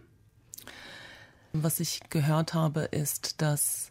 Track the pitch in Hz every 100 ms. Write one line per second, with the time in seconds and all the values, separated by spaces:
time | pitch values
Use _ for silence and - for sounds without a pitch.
0 | - _ - _ - - - - - -
1 | - - - - - 156 156 - 165 -
2 | - 165 143 156 160 160 160 156 - -
3 | 147 - - - 151 147 - - -